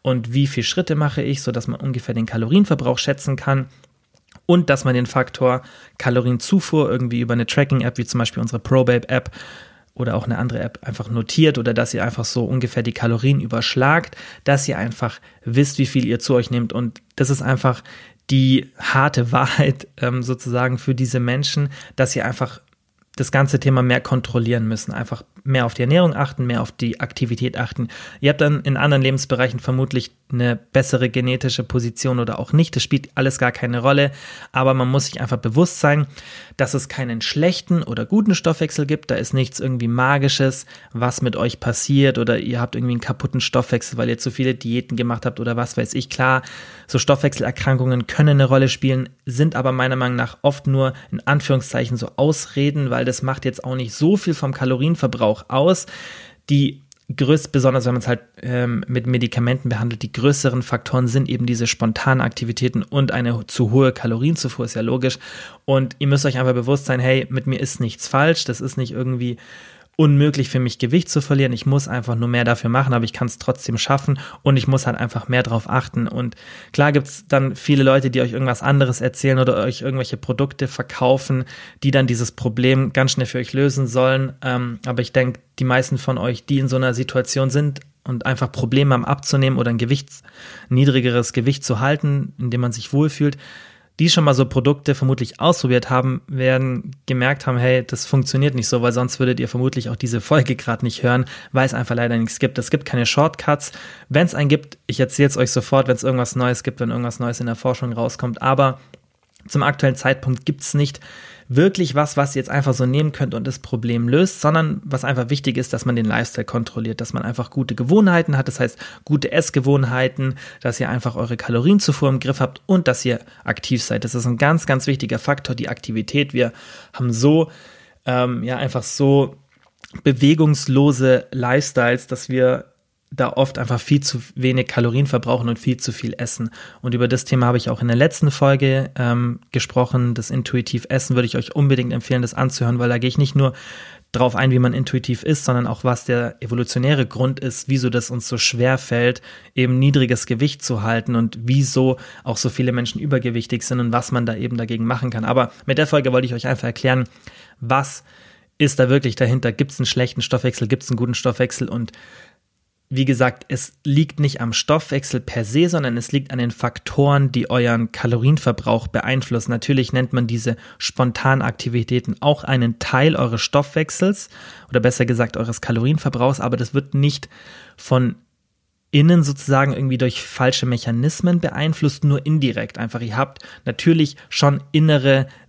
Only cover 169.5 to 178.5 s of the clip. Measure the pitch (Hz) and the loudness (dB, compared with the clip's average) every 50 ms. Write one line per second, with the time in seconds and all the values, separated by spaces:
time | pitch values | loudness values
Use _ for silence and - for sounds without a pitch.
169.5 | 120 113 - - 139 131 123 - - 127 127 123 - 127 123 113 120 113 113 120 | -4 -2 0 0 2 2 2 0 0 0 0 0 0 0 0 0 -2 -2 -2 -2
170.5 | 113 - - - - - - - - - 127 123 117 - - 131 135 135 110 117 | -4 -4 -8 -16 -12 -8 -8 -4 -2 0 0 0 0 0 0 2 2 2 0 -2
171.5 | 110 - - 123 117 120 113 - 123 123 - - 104 - - 147 147 - - - | -4 -4 -6 -4 -2 -2 -2 0 -2 -2 -2 -4 -6 -2 0 0 0 0 0 -2
172.5 | 135 127 120 117 113 - - - - 131 143 160 - - 123 120 113 110 - - | 0 2 2 0 -2 -4 -4 -2 2 2 4 4 2 2 0 -2 -2 -4 -2 0
173.5 | - 143 139 139 - 160 156 - - - 180 196 202 - - - - - - - | 0 0 0 0 -2 -4 -4 -2 -2 0 0 0 0 -2 -6 -12 -16 -20 -20 -20
174.5 | - - - - 127 123 117 123 - - 123 117 123 113 120 107 - - 113 117 | -20 -20 -8 -4 0 2 2 2 2 2 0 0 2 0 0 -2 -2 -4 -4 -4
175.5 | 110 - - - 117 113 117 135 156 160 - 139 - 117 123 135 139 - - 120 | -6 -4 -4 -2 0 0 2 2 0 0 0 -2 -2 0 0 0 0 0 -2 -2
176.5 | 123 120 120 - - 139 - - - 139 139 147 139 - - - - - - - | -2 -2 -2 -2 -2 -4 -2 0 0 2 2 2 0 -2 -8 -16 -20 -20 -20 -20
177.5 | - - - - _ - - - 135 127 127 117 - - _ _ _ _ _ _ | -20 -20 -20 -20 _ -18 -2 0 2 2 2 2 -2 -6 _ _ _ _ _ _